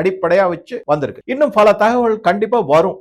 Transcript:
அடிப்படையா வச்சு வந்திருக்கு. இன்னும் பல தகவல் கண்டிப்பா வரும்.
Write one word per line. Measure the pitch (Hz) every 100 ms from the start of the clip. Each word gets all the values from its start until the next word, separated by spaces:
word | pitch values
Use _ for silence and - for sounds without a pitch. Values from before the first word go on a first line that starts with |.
அடிப்படையா | 180 190 170 180 185
வச்சு | 170 - 254
வந்திருக்கு. | - 151 127 95
இன்னும் | - 262 285
பல | 214 214
தகவல் | 202 214 247 233 214
கண்டிப்பா | 170 202 220 240
வரும். | 151 151 175 -